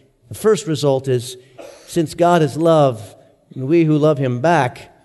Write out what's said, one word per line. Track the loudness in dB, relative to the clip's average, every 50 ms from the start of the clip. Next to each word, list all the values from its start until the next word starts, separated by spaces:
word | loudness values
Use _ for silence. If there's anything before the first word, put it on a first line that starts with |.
| _ _ _ _ _ -18
the | -8
first | -2 0 0 0 0 0
result | -4 -4 -2 0 0 0 0 0
is, | -2 -2 -2 -4 -6 -14 -18 -20 _ _ -20 -20 -20 -20 -20 -14
since | -6 -4 -4 -4 -2 0
God | 0 2 4 4 2
is | 2 0 -2
love, | 0 2 2 4 4 4 2 0 -2 -10 -18 -20 -20 -20 _ _ _ _ -18 -12
and | -8 -4 0
we | 2 2 2
who | 2 2 2
love | 2 2 2
him | 0 -2 -4 -2 -2
back | 0 0 2 2 0 -2 -4 -10 -20 -20 _ _